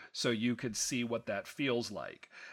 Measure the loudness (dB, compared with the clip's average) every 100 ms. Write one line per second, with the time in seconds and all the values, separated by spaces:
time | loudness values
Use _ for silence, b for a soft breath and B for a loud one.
0 | B 0 2 4 2 2 0 -2 0 0
1 | 0 -2 -2 -4 -4 -2 2 2 2 -4
2 | -6 -10 -16 B B